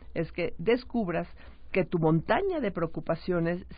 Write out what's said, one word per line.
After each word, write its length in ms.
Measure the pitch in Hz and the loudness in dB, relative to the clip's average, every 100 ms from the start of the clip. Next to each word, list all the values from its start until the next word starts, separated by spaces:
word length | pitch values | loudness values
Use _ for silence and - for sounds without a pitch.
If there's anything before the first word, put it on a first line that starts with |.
| - | -8
es 160 | - 160 | -4 -4
que 240 | - 156 - | -4 -4 -2
descubras 680 | 170 247 - 240 180 165 170 - - - - | 2 2 2 -2 0 0 -2 -10 -16 -16 -2
que 120 | 190 | 0
tu 140 | 185 175 | 2 4
montaña 640 | 160 160 - 233 392 320 | 6 4 4 2 2 0
de 100 | 208 | -2
preocupaciones 960 | 180 165 165 - 165 - 175 165 175 - | -2 -4 -4 -4 -4 0 2 2 0 -6